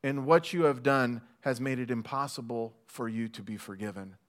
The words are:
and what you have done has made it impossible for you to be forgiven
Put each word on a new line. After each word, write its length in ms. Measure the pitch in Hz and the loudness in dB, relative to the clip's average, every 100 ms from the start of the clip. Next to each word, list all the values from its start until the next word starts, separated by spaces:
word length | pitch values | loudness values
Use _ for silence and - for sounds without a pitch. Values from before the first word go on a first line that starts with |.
and 240 | 139 139 135 | -2 -2 6
what 260 | 170 165 | 6 6
you 120 | 175 | 2
have 180 | 156 127 | 4 4
done 400 | 131 139 123 120 - _ | 4 4 4 -2 -8 _
has 200 | 143 123 | -2 -2
made 160 | 135 127 | -2 -2
it 120 | 123 | -2
impossible 840 | 117 110 139 143 - 117 117 113 _ | -4 -2 -4 -4 -6 -6 -6 -6 _
for 240 | _ - 117 | _ -6 -4
you 180 | 113 113 | -2 -4
to 120 | 113 | -8
be 160 | 101 104 | -10 -10
forgiven 600 | - 98 104 98 95 95 | -10 -8 -8 -8 -12 -16